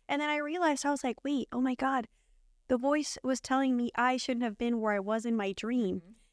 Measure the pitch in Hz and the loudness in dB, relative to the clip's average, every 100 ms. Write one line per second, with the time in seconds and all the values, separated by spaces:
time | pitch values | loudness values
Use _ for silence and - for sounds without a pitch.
0 | - 285 302 294 294 349 330 277 285 285 | -4 -2 0 -2 -2 0 2 2 0 0
1 | 262 220 277 285 - 240 262 247 269 269 | -2 -4 -2 -2 -2 0 0 0 0 0
2 | 220 _ _ _ _ _ - 247 269 302 | -4 _ _ _ _ _ -2 0 2 2
3 | 285 - 254 262 - 262 269 247 240 - | 0 -4 -2 -4 0 2 2 2 0 0
4 | 247 262 - 240 240 202 240 233 220 202 | 2 2 -2 -2 -2 -2 -2 0 2 0
5 | 196 220 233 226 196 196 214 247 196 185 | 0 -2 0 0 0 -4 -2 0 0 -2
6 | 170 226 _ | -8 -20 _